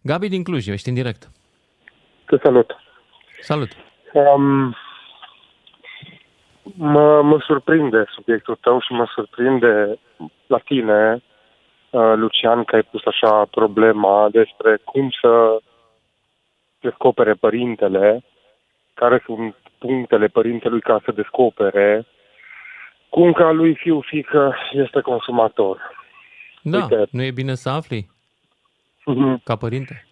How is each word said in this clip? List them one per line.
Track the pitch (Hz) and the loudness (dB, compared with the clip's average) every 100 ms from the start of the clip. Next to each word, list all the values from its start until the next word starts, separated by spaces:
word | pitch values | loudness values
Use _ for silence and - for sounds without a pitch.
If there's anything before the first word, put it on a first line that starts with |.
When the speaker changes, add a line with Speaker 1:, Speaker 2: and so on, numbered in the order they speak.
Speaker 1:
Gabi | - 165 202 | -4 -4 -4
din | 185 | -6
Cluj, | 175 160 104 | -4 -6 -6
ești | 101 - | -8 -6
în | 123 | -4
direct. | 123 107 - _ _ _ _ _ _ _ _ _ - | -6 -8 -18 _ _ _ _ _ _ _ _ _ -2
Speaker 2:
Te | - | 0
salut. | 147 123 - - _ _ _ _ _ - | 4 4 2 -6 _ _ _ _ _ -20
Speaker 1:
Salut. | - 151 123 - - _ - | -8 -6 -6 -12 -20 _ -2
Speaker 2:
Um, | 147 143 139 139 139 131 117 - - - - - _ _ _ _ _ - - - - _ _ _ _ | 2 4 4 2 0 -2 -8 -20 -20 -20 -20 -20 _ _ _ _ _ -20 -20 -20 -20 _ _ _ _
mă, | 202 190 151 147 151 151 | -20 -8 0 4 6 6
mă | 147 151 - | 4 2 2
surprinde | 147 - 160 143 110 104 | -2 0 0 2 0 -2
subiectul | - 107 110 - 113 | -6 -4 -4 -4 -2
tău | - 123 | 0 0
și | - | 0
mă | 120 117 - | -4 -4 -6
surprinde | 104 - 123 131 117 104 104 110 _ _ 80 _ _ | -10 -4 0 2 2 2 -2 -6 _ _ -20 _ _
la | 123 | -4
tine, | - 135 110 107 110 120 _ _ _ _ _ _ _ | -2 -4 0 2 2 -2 _ _ _ _ _ _ _
uh, | 123 113 110 | 0 2 2
Lucian, | 110 - 117 120 | 0 -2 0 0
că | 113 113 | 0 -2
ai | |
pus | 110 107 - | -2 -6 -6
așa | - 113 107 104 | 0 2 2 0
problema | - 110 104 110 107 98 101 107 | 0 -2 2 2 2 2 2 2
despre | 110 110 _ 110 107 | 2 0 _ 0 0
cum | - 135 135 120 | -2 -4 -4 0
să | 120 117 113 110 _ _ _ _ _ _ _ _ _ _ _ _ | 2 4 2 0 _ _ _ _ _ _ _ _ _ _ _ _
descopere | 127 - 131 123 110 | -10 0 0 2 0
părintele, | 104 110 113 123 110 101 95 104 117 _ _ _ _ _ _ _ | 0 -2 -2 -6 -2 -2 2 2 0 _ _ _ _ _ _ _
care | - 120 123 - | -2 0 0 -2
sunt | 110 113 - _ _ | -10 -10 -12 _ _
punctele | 120 131 120 110 104 | -6 -6 0 0 2
părintelui | 120 113 117 113 117 | 0 -2 -4 -4 -4
ca | - 110 - | -2 -2 -2
să | |
descopere | 104 104 - 123 - 101 101 101 107 117 _ _ _ - - - - - _ _ | -8 -6 0 -2 0 -2 2 0 0 -6 _ _ _ -20 -20 -20 -20 -20 _ _
cum | - 175 | 2 2
ca | 165 165 | 4 2
lui | 160 165 156 | 4 0 0
fiu, | 170 156 | -2 -2
fiică | - 151 - 151 139 127 - | -4 -10 -2 0 0 -2 -8
este | 139 135 143 | -4 -2 -4
consumator. | 131 120 - 120 110 - 98 95 - - _ _ _ - - _ | -4 -6 -4 -2 -2 0 -4 -4 -14 -20 _ _ _ -20 -20 _
Speaker 1:
Da, | 151 190 | -6 -4
Speaker 2:
Uite. | 151 117 104 | -2 -2 -2
Speaker 1:
nu | 127 | -4
e | 131 | -6
bine | 127 135 131 | -6 -6 -6
să | 131 | -6
afli | 147 - 117 98 _ _ _ _ _ _ _ _ _ - | -6 -6 -10 -10 _ _ _ _ _ _ _ _ _ -6
Speaker 2:
Mhm. | 127 135 127 | -2 -2 -2
Speaker 1:
ca | - 113 | -6 -6
părinte? | 117 127 135 - _ | -6 -8 -10 -20 _